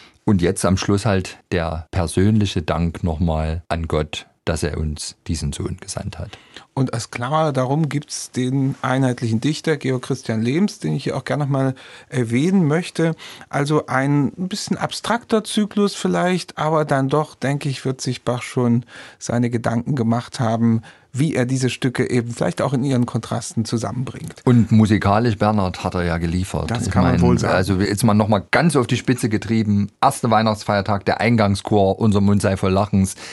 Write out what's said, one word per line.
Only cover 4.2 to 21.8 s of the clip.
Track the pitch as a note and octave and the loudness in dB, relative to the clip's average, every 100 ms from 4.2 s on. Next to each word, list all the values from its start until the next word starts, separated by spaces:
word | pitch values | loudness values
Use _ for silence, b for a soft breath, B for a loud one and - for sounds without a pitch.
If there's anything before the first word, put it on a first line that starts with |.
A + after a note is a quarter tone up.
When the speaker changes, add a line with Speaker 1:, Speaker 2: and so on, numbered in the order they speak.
| - _ | -14 _
Speaker 1:
dass | - D#2+ | -4 -2
er | D#2+ - | -2 -4
uns | D#2 D2 - - - | -4 -6 -10 -12 -8
diesen | D#2+ D2+ | -4 -4
Sohn | - - F2+ | -6 -8 -10
gesandt | - - G2 - | -10 -10 -8 -10
hat. | F2+ B B B B | -12 B B B B
Speaker 2:
Und | - C3 | -4 -4
als | A#2+ - | -4 -10
Klammer | - B2 D#3 D#3+ | -8 -4 -2 0
darum | C3 B2+ C#3+ D#3 | 0 -2 0 -2
gibt's | C#3 - - - | -4 -8 -12 -8
den | - B2+ C3+ C3+ B2+ | -4 -2 0 -2 -2
einheitlichen | C3 C3 C3 A#2+ A#2 A2 | -2 0 0 0 -2 0
Dichter | C#3 D#3 - D3 | -2 -2 -2 -2
Georg | C3 B2+ | -2 -4
Christian | - - - A2 | -4 -6 -4 -2
Lehms, | A#2 D3 G3+ - | -2 0 -2 -2
den | D#3 | -6
ich | D3+ - | -4 -4
hier | C#3 | -6
auch | |
gerne | - C3+ C#3 | -4 -4 -2
nochmal | C#3 C3+ C3 B B B | 0 -2 -4 B B B
erwähnen | C3 A#2 A#2+ E3 G3 D3+ | -4 -2 0 2 2 2
möchte. | D#3+ - - E3 D#3+ B B B | 0 -2 -2 -2 -2 B B B
Also | D3 D3 D3+ - | -4 0 0 0
ein | C3 C#3 C#3+ C#3 - | 0 2 2 0 -2
bisschen | F3+ G3+ - F#3 | -8 -8 -6 -4
abstrakter | D3+ - - A#3 - A3 G#3+ | -4 -6 -2 -4 0 -2 0
Zyklus | - G3+ G#3 G3+ - | -2 -2 0 0 0
vielleicht, | F#3 F3 F3 F3+ - - | -2 0 0 0 -4 -4
aber | D3+ D#3 | 0 0
dann | D3+ C#3+ C3+ | 2 0 2
doch, | D3 D3+ | 0 0
denke | - C3 C#3+ D3 | -4 -2 -2 -2
ich, | C3 C3+ | -4 -4
wird | C3 | -4
sich | - B2 | -6 -4
Bach | - A#2+ | -2 -4
schon | - C3 B2 A#2 B B B B | -4 0 2 2 B B B B
seine | - A#2+ B2 | -4 0 0
Gedanken | A#2 A#2 A#2 A#2 C#3+ | 0 0 -2 -2 -2
gemacht | A2+ A#2 - - | 0 0 -2 -4
haben, | A#2 A2+ A#2 A2+ B B B | -2 2 2 2 B B B
wie | A#2+ D#3 | -2 0
er | - B2 | 0 0
diese | C3 B2+ | 0 -2
Stücke | - | 0